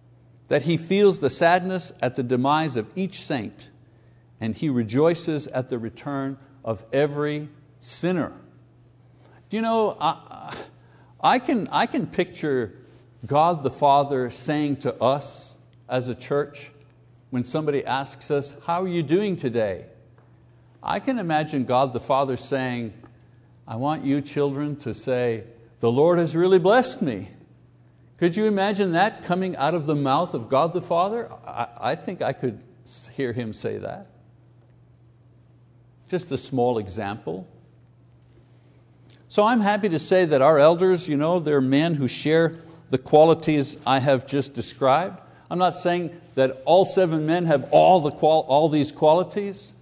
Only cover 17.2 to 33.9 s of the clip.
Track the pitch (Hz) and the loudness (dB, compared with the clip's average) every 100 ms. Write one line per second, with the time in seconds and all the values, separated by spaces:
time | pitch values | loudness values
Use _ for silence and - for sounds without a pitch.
17.2 | - 127 120 156 151 139 - 135 139 - | -8 -6 -4 -4 -2 -2 -2 -6 -6 -12
18.2 | - 143 135 - - 175 190 170 143 180 | -4 -4 -4 -12 -6 -4 -2 -2 0 0
19.2 | 214 165 135 113 107 87 - - _ _ | 0 -4 -4 -2 -2 -4 -12 -20 _ _
20.2 | _ _ _ _ _ _ - 202 262 247 | _ _ _ _ _ _ -6 -4 -4 -4
21.2 | 170 156 156 143 123 127 135 120 - 135 | -2 -2 -2 -4 0 2 2 -2 -2 0
22.2 | 135 120 - 135 127 120 113 - - _ | 0 -4 -4 -4 -4 -6 -8 -14 -20 _
23.2 | _ _ _ _ - 113 143 156 139 143 | _ _ _ _ -12 -6 -4 -4 -2 -2
24.2 | 139 147 143 139 147 143 120 107 - 123 | -2 -2 -2 -2 -6 -6 -10 -8 -4 -2
25.2 | 120 110 - - - - 117 123 165 175 | 0 -2 -8 -20 -20 -2 0 4 4 4
26.2 | 160 160 185 190 175 247 247 - 156 101 | 2 2 4 6 6 4 2 -2 -4 -4
27.2 | 101 - - - _ _ _ _ _ - | -10 -18 -20 -20 _ _ _ _ _ -2
28.2 | 175 185 214 196 202 196 190 165 208 - | 0 2 0 2 0 0 0 2 0 -2
29.2 | - 180 185 156 143 170 147 147 135 143 | -4 -2 -2 -2 0 0 -2 0 2 0
30.2 | 175 139 110 131 165 175 170 170 196 233 | 0 -6 0 0 2 -2 -2 0 0 -4
31.2 | 220 - - 117 120 - 113 165 202 180 | -10 -14 -14 -8 -8 -6 -6 -6 -8 -6
32.2 | 127 135 127 104 - _ - - - - | -6 -4 -6 -8 -20 _ -20 -18 -14 -6
33.2 | 127 113 110 104 113 104 98 | -4 -4 -8 -8 -8 -8 -10